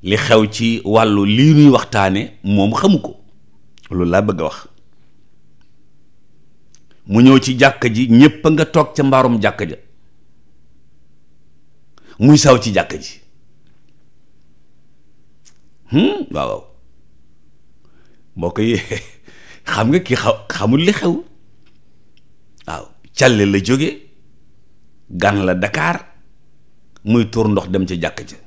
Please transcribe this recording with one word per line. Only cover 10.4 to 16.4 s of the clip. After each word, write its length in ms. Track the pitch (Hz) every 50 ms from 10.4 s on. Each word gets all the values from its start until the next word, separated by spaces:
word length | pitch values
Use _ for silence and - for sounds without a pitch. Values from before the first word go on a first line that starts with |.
| - - - - - - - - - - - - - - - - - - - - - - - - - - - - - - - - - - - -
Muy 180 | 104 135 151
saw 200 | 143 - 143 127 120
ci 120 | 104 113 101
jàkka 240 | 95 82 - -
ji. 220 | 78 - - - - - - - - - - - - - - - - - - - - - - - - - - - - - - - - - - - - - - - - - - - - - - - - - - - - - - - - - -
Hmm? 340 | - 143 220 392 415 403 302 -
Waaw, 160 | - 78